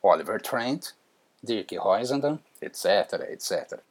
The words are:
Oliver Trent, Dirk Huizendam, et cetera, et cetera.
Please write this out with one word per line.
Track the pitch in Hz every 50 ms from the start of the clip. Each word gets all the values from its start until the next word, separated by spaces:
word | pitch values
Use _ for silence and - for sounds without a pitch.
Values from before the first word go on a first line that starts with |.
Oliver | - 95 82 80 78 78 110 -
Trent, | - - 135 117 117 127 143 175 - - - _ _ _ _ _ _ _ _ _
Dirk | - 113 117 104 90 - - -
Huizendam, | - 98 92 110 123 123 143 139 143 147 156 151 _ _ _ -
et | - - -
cetera, | - - 90 101 101 - - - - - -
et | - -
cetera. | - - 95 78 - - - - _ _